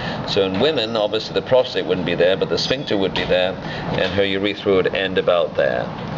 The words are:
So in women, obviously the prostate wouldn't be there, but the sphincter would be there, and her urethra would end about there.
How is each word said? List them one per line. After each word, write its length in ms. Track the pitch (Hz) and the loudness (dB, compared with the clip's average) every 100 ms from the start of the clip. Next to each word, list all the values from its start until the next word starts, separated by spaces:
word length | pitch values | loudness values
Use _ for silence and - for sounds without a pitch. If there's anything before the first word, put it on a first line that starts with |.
| - - - | -6 -6 -2
So 180 | - 95 | 0 0
in 140 | 95 | 2
women, 360 | 139 156 110 113 | 0 0 -2 0
obviously 380 | 104 107 - | 0 -2 -2
the 80 | 98 | -4
prostate 420 | 92 127 123 95 | 2 2 2 -2
wouldn't 220 | 80 92 82 | -2 0 0
be 80 | |
there, 220 | 85 85 95 | 2 2 2
but 120 | - | 0
the 80 | 82 | -2
sphincter 400 | - 131 - 104 | -2 -2 -2 0
would 180 | 95 | 0
be 100 | - | -2
there, 280 | 90 90 92 | 0 2 2
and 600 | 95 - - - - 95 | -2 -8 -8 -4 -2 0
her 100 | 92 | 0
urethra 480 | 98 98 101 98 - | 0 0 -2 -2 2
would 200 | 95 90 | 2 2
end 240 | - 95 92 | 0 0 0
about 380 | 90 87 78 - | 2 2 2 2
there. 300 | 69 62 55 - - | 0 0 -4 -6 -8